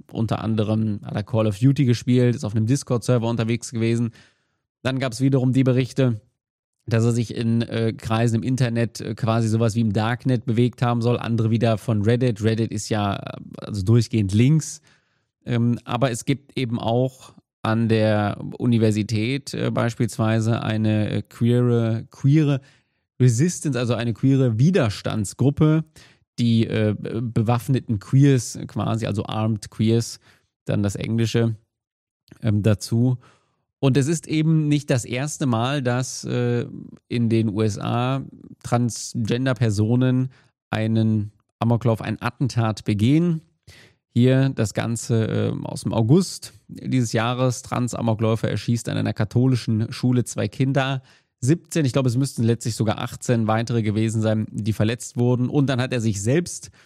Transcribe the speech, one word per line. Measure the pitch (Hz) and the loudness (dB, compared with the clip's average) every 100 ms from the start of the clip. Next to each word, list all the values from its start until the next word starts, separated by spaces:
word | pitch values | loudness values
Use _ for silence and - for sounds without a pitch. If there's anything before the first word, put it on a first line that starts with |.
| - | -10
unter | - 110 107 | -4 -2 -2
anderem | 107 110 104 110 110 101 | -2 -2 0 0 0 -4
hat | - 107 | -6 -8
er | |
Call | 101 113 107 | -2 0 0
of | 98 | 2
Duty | 131 139 127 | 2 4 2
gespielt, | 120 - 123 123 117 | 2 2 2 2 0
ist | |
auf | 110 | -4
einem | 110 110 | -2 0
Discord-Server | 139 - 120 - 123 113 | 0 -2 -2 0 0 0
unterwegs | 117 113 117 - | -2 -2 -2 -4
gewesen. | 117 113 117 117 - _ _ _ _ _ _ | -2 0 0 -2 -6 _ _ _ _ _ _
Dann | 127 131 | -4 -2
gab's | 131 117 | -4 0
wiederum | 135 135 127 | 2 2 2
die | 127 | 4
Berichte, | 131 123 127 - 131 107 - _ _ _ _ _ - | 4 2 0 0 0 0 -8 _ _ _ _ _ -2
dass | 113 | 2
er | 117 | 2
sich | 117 113 | 2 -2
in, | - 113 117 | -4 0 0
äh, | 117 113 113 | -2 -2 -2
Kreisen | - - 113 117 113 | -4 -4 0 2 0
im | |
Internet, | 123 127 123 117 117 - | -2 0 0 0 -4 -4
äh, | - 110 | -10 -4
quasi | 113 113 113 | 0 0 0
sowas | 113 117 | 2 0
wie | 107 | 0
im | 113 | 0
Darknet | 104 107 120 131 127 120 | 0 -2 -2 -2 -2 0
bewegt | 113 120 - | 2 0 0
haben | 120 120 | -2 0
soll. | 117 120 | 0 0
Andere | 104 113 110 | -2 0 2
wieder | 113 117 110 | 2 2 0
von | - 107 | 0 0
Reddit. | 101 120 127 104 | 2 2 0 0
Reddit | 107 113 113 | 0 0 -2
ist | 101 - | -6 -4
ja, | 107 101 95 | -2 -2 -4
äh, | - - - - | -8 -14 -16 -14
also | - 104 | -8 -4
durchgehend | 95 120 110 113 98 | 4 4 4 0 2
links. | 104 127 156 - - _ _ _ _ _ _ | 4 4 4 0 -10 _ _ _ _ _ _
Ähm, | - 120 120 117 | -4 0 0 0
aber | - 117 131 | -2 -2 0
es | 113 - | -2 -4
gibt | 135 - - | -4 -6 -6
eben | 127 120 | -4 -4
auch | 110 120 131 - - - _ _ | -2 0 -2 -6 -20 -20 _ _
an | 110 113 113 | -2 0 2
der | 113 107 104 104 - 98 - | 2 4 2 0 -4 -10 -4
Universität, | 123 117 110 107 104 110 113 139 - | 0 4 4 2 0 -2 -2 -4 -6
äh, | - 120 | -4 -2
beispielsweise | 117 117 117 117 - 110 113 110 117 | 0 -2 -2 -4 0 0 2 0 0
eine, | 107 110 110 107 107 | -2 0 2 0 0
äh, | 107 | -4
queere, | - - 117 123 123 117 113 110 - | -6 -2 2 4 4 2 0 -2 -6
queere | - 135 156 143 139 - _ _ _ _ - | -2 2 4 4 0 -6 _ _ _ _ 2
Resistance, | 127 113 180 - 160 123 | 4 4 0 0 -4 -2
also | 120 | 0
eine | 113 117 | 0 -2
queere | 110 135 135 127 110 | 0 2 4 2 4
Widerstandsgruppe, | 151 190 117 - 101 107 101 - 135 143 156 156 156 - - _ _ - | 4 4 0 -2 -6 -4 -6 0 0 4 4 4 -2 -12 -20 _ _ -2
die, | 117 113 113 | 2 2 2
äh, | 107 107 101 | 0 0 -2
be-, | - 113 | -6 -6
bewaffneten | 123 113 110 120 - 139 - 104 | -4 0 2 0 0 -2 -2 -6
Queers | - 135 143 131 - - - | 2 4 6 4 0 -10 -8
quasi, | - 107 110 104 | -4 -4 -2 -2
also | 101 - | -4 -4
Armed | 110 110 107 - | -4 -2 -2 -6
Queers, | - 110 117 117 - _ _ _ _ - | -2 2 2 0 -10 _ _ _ _ -4
dann | 104 | -2
das | 101 | -2
Englische, | 95 92 113 113 120 117 107 _ _ _ _ _ _ _ - | -4 -4 -2 0 0 0 -2 _ _ _ _ _ _ _ -6
ähm, | 110 104 | -2 2
dazu. | 104 104 - 117 123 127 - _ _ _ _ _ | 2 0 0 0 2 0 -8 _ _ _ _ _
Und | 139 131 | 2 2
es | 139 | 2
ist | 170 - | -2 -2
eben | 156 156 160 151 | 0 2 2 2
nicht | 147 139 | 0 0
das | 135 | -2
erste | - 123 147 - 139 | -2 -6 -6 -4 -2
Mal, | 113 123 147 | 0 0 -2
dass, | 123 123 123 - | -2 -2 -4 -8
äh, | - 123 120 80 - - - - - | -6 -2 -2 -2 -4 -10 -16 -20 -6
in | 120 117 | -2 2
den | 113 113 | 2 2
U | 98 | 0
S | 110 95 | -2 -2
A | 117 117 127 135 - - - - | -4 -2 -2 -4 -8 -16 -20 -18
Transgender-Personen | - 120 120 - - - 107 120 131 127 117 101 110 123 127 127 131 - _ _ _ | -2 0 0 -4 -8 -6 -2 -2 0 0 0 2 2 2 2 2 -2 -8 _ _ _
einen | 107 110 113 110 110 104 - _ _ | -2 0 2 2 0 -2 -10 _ _
Amoklauf, | 113 117 120 110 | 0 2 2 0
ein | 98 107 | -4 -6
Attentat | 120 - 131 - 113 104 | -6 -4 -2 0 0 -2
begehen. | - 104 113 151 175 160 - _ - - - _ _ | -2 2 2 4 2 -2 -6 _ -20 -20 -20 _ _
Hier | 120 127 131 135 | 2 4 4 2
das | 127 110 | 0 -4
Ganze, | - 110 117 - 113 110 | -2 -4 -6 -2 0 0
äh, | 110 107 - | -2 -2 -4
aus | - - | -8 -8
dem | - | -4
August | 113 113 170 185 - - - - | 0 4 4 4 -6 -16 -20 -20
dieses | - - 127 117 | -12 -2 -2 0
Jahres. | 113 117 123 127 120 | 0 -2 0 0 -2
Trans-Amokläufer | - 120 120 - 113 107 113 113 - | -6 -4 -4 -2 -2 0 0 0 -2
erschießt | 107 - 117 - | -4 -2 -2 -2
an | 104 | -2
einer | 107 | -2
katholischen | - 107 120 131 127 - 110 113 | -2 -2 2 2 2 0 -2 -2
Schule | - 123 123 | -2 0 0
zwei | 117 - 107 | -2 -4 -6
Kinder. | - 135 139 131 131 - _ _ _ | -2 -2 0 -2 -4 -8 _ _ _
Siebzehn, | 120 170 - 170 | 0 0 -2 -2
ich | 139 | 0
glaube, | 139 127 | 0 0
es | 117 | 0
müssten | 135 - | -2 0
letztlich | 117 117 120 | 0 0 -2
sogar | - 110 - | -2 -2 -2
achtzehn | - - - 117 110 | -6 -8 -2 0 2
weitere | 110 117 117 | 0 0 -2
gewesen | 107 104 110 110 | 0 0 0 0
sein, | 110 110 107 | 0 0 -2
die | - 107 | -4 -4
verletzt | 107 110 123 - - | -2 -2 -2 -6 -2
wurden. | 120 123 123 | 0 0 0
Und | 147 135 | 0 0
dann | 127 | 0
hat | 131 | -2
er | 127 | -2
sich | 110 98 | -2 -2
selbst, | 104 156 180 - - _ | 0 0 -2 -10 -16 _